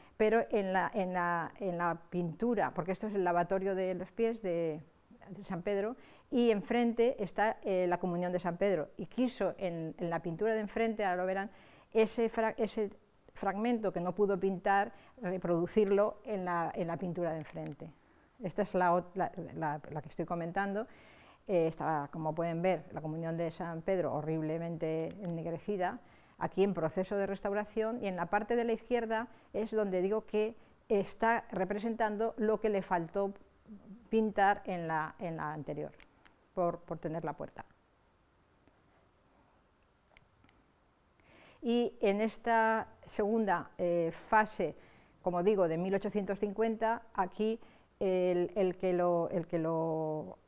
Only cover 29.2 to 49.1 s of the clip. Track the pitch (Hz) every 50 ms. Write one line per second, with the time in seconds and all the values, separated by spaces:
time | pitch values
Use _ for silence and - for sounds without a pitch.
29.2 | 240 - - - - - - 196 220 220 220 214 208 202 185 180 180 196 214 220
30.2 | 208 - - 208 214 220 240 - - - - - _ - 220 202 - - - -
31.2 | 226 226 233 220 - - - 180 185 180 202 208 202 233 220 226 226 208 208 202
32.2 | 226 226 - - 214 214 220 202 - 220 208 196 180 - 190 175 170 165 - 202
33.2 | 196 196 202 - - - _ _ _ - 214 196 - - 190 226 - - 220 220
34.2 | 220 214 202 214 196 196 202 202 - 214 185 170 165 160 160 156 156 156 - -
35.2 | 202 170 165 160 156 151 156 156 139 - 151 151 151 143 - - - - _ _
36.2 | - - _ _ _ _ _ 185 175 170 170 165 - - 170 160 - 160 156 170
37.2 | 160 151 - - 143 - - - - - _ _ _ _ _ _ _ _ _ _
38.2 | _ _ _ _ _ _ _ _ _ _ _ _ _ _ _ _ _ _ _ _
39.2 | _ _ _ _ _ _ _ _ _ _ _ _ _ _ _ _ _ _ _ -
40.2 | - _ _ _ _ _ _ _ _ _ _ _ _ _ _ _ _ _ _ _
41.2 | _ - - - - - - - - 240 233 240 240 - - - - 202 196 202
42.2 | 220 220 - - - 233 226 226 220 220 226 226 - - - - - - - -
43.2 | 214 202 226 226 220 196 175 170 - - - - 180 175 175 170 165 165 - -
44.2 | - - 220 214 214 214 - - 185 151 - - - - - - - _ _ _
45.2 | - 180 180 175 175 208 220 196 180 165 160 165 180 190 196 233 233 214 196 208
46.2 | 190 196 196 185 214 208 196 - 220 226 226 220 226 220 233 233 - - - -
47.2 | 226 190 - - 214 220 226 233 - - - - - _ _ - 202 190 185 185
48.2 | 180 180 175 175 175 175 - 214 190 185 175 - - 185 180 175 175 175